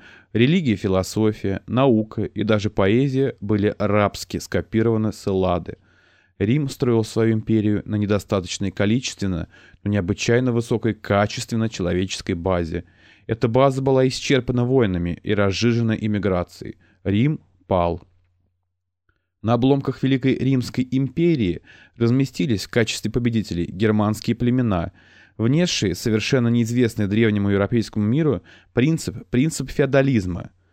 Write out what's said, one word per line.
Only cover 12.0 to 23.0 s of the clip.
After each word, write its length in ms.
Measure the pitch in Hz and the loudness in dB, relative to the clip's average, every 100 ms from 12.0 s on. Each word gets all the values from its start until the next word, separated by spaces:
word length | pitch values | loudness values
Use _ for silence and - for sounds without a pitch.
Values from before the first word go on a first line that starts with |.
| 95 - - | -2 -6 -6
базе. 500 | 90 87 90 82 85 85 _ _ _ - | -4 -2 -2 -2 -6 -10 _ _ _ -8
Эта 220 | 113 120 | -2 0
база 320 | 120 139 135 | 4 2 2
была 260 | 135 135 131 | 0 2 2
исчерпана 580 | - - 135 123 123 | -2 0 0 0 -2
войнами 540 | 120 131 110 87 87 - | 2 2 2 0 -2 -6
и 120 | - | -4
разжижена 600 | 104 101 90 120 117 113 110 | 0 0 2 0 2 0 -2
эмиграцией. 800 | 107 104 98 90 87 - - - _ _ | -2 -2 0 -2 -2 -10 -16 -16 _ _
Рим 360 | 101 101 139 156 - _ _ | -2 2 2 0 -8 _ _
пал. 360 | 95 87 85 - _ _ _ _ _ _ _ _ _ _ _ _ _ | 0 0 -2 -8 _ _ _ _ _ _ _ _ _ _ _ _ _
На 120 | 107 | -2
обломках 480 | 120 131 139 135 127 | 2 4 2 0 -2
Великой 320 | 135 135 135 | 0 2 0
Римской 520 | - 127 131 120 - 127 | 0 0 0 -2 -4 -2
империи 720 | 131 135 - 170 160 98 80 - - - - | -2 -2 0 2 2 0 -2 -10 -20 -20 -2
разместились 720 | 117 127 135 - 175 101 - | 2 2 0 -2 -2 -2 -2
в 40 | |
качестве 400 | 123 110 - | -2 0 -2